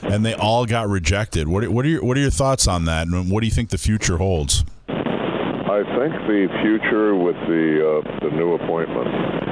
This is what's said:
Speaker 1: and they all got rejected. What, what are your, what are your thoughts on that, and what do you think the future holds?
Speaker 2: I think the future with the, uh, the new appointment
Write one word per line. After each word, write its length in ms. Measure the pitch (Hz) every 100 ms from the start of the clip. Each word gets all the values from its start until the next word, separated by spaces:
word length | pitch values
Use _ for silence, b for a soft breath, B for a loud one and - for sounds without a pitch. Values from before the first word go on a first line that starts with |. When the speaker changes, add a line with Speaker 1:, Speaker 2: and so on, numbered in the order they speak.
Speaker 1:
and 200 | - 104
they 120 | 110 110
all 320 | 104 120 117
got 200 | 117 104
rejected. 600 | 98 80 101 110 82 76
What, 200 | 95 110
what 140 | 113
are 60 | 143
your, 140 | 165
what 120 | 120 131
are 60 |
your 80 | 139
thoughts 380 | - 135 135 107
on 180 | 90 82
that, 220 | 80 85
and 240 | 90 90
what 80 | 104
do 80 | 113
you 60 |
think 160 | 127 117
the 100 | 95
future 380 | - 208 - 85
holds? 460 | 95 85 71 - - - -
Speaker 2:
I 960 | - - - - - - - 95 104 - -
think 160 | 147 165 -
the 200 | 104 92 -
future 540 | 107 107 - 110 107 98
with 220 | 87 82 82
the, 340 | 82 80 78
uh, 200 | 78 76 76 -
the 100 | 78 76
new 180 | 85
appointment 560 | 82 85 82 80 60 - - - - -